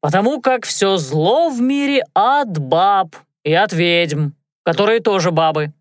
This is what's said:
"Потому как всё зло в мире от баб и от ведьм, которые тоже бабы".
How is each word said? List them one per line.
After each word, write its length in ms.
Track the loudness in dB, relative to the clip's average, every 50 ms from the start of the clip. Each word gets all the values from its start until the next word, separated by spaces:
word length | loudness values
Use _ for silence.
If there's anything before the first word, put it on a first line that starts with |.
"Потому 400 | -2 0 0 2 2 2 -2 0
как 240 | 0 0 0 0 -2
всё 320 | -6 -4 -2 0 0 0 0
зло 520 | -2 -2 -2 0 0 2 2 2 2 0
в 120 | 0 -2
мире 420 | -2 0 0 0 -2 0 -2 -2 -2 -2 _
от 440 | 0 2 2 2 0 -2 -2 -4 -6
баб 580 | -2 0 0 2 2 2 2 0 -2 -4 -8 -20 _ _ _ _ _
и 100 | 0 2
от 200 | 2 2 0 0
ведьм, 580 | 0 0 2 2 0 0 0 -2 -2 -4 -4 -6 _ _ _ _ _ _
которые 360 | -4 0 0 2 2 2 2
тоже 280 | 2 0 0 2 0 0
бабы". 400 | 0 2 0 0 0 -2 -4 -6 -8 _